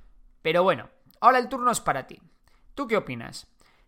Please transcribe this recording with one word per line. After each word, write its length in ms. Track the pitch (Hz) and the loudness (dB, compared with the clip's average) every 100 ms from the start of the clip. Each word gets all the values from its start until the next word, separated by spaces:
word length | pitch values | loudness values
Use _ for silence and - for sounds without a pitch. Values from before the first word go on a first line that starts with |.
| - - - _ | -20 -20 -20 _
Pero 220 | 160 170 | 0 2
bueno, 260 | 185 131 - _ _ _ | 2 2 -4 _ _ _
ahora 160 | 226 254 | 4 4
el 100 | 240 | 2
turno 240 | 262 247 | -2 -2
es 80 | 214 | -2
para 260 | - 135 - | -2 -4 -8
ti. 160 | - _ _ _ _ - - | -18 _ _ _ _ -16 -12
¿Tú 120 | 247 | -4
qué 100 | 208 | -4
opinas? 500 | - 120 117 - - _ _ _ | -4 -10 -14 -18 -20 _ _ _